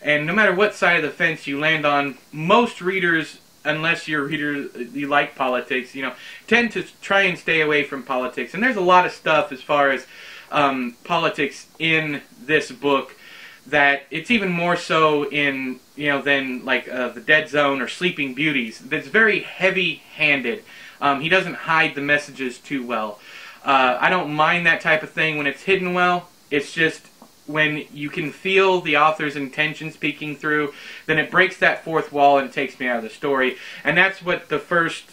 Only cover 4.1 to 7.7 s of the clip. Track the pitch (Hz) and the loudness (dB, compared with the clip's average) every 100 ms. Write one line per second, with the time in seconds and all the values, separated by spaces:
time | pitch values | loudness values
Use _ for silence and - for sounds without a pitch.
4.1 | 156 139 151 147 143 123 - 120 127 143 | -4 -2 -4 -4 -4 -8 -10 -10 -8 0
5.1 | 143 147 - 131 123 120 127 123 135 135 | 0 0 -2 -2 -2 -2 -6 -6 -8 -10
6.1 | - - - - 233 233 196 180 - - | -10 -18 -20 0 2 2 -4 -10 -14 0
7.1 | 196 190 165 - 160 151 | 2 2 -2 0 0 2